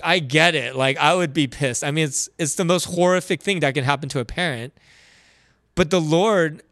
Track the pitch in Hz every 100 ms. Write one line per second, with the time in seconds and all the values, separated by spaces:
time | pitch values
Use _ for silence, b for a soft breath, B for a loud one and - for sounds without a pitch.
0 | 165 185 135 151 170 156 123 131 135 143
1 | 147 180 170 156 135 - 139 117 147 156
2 | 151 131 - - 156 - 170 180 - 175
3 | 175 185 - 180 - 185 147 139 131 139
4 | 139 139 117 - 175 120 127 _ b b
5 | b b b b b b b - 165 185
6 | 156 165 214 202 160 156 _